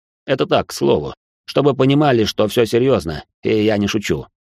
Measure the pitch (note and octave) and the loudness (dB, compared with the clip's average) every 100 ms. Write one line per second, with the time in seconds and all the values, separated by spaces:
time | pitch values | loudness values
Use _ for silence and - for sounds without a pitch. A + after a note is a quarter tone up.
0 | _ _ - C3 C#3+ - - - C#3 F#2+ | _ _ -6 -4 0 0 -2 -4 0 0
1 | C#2+ - _ _ - - C#3+ C3+ C3+ C#3+ | -2 -12 _ _ -6 0 0 2 2 4
2 | D3+ A#2+ G2+ - G#2+ B2 A2 A#2 C3 A2+ | 4 2 0 0 -2 2 2 2 2 0
3 | E2 D2 - _ A2+ A2 G#2+ G#2 G2+ A2 | -2 -10 -14 _ -2 0 0 0 -2 -4
4 | - D2+ - _ _ | -4 -6 -6 _ _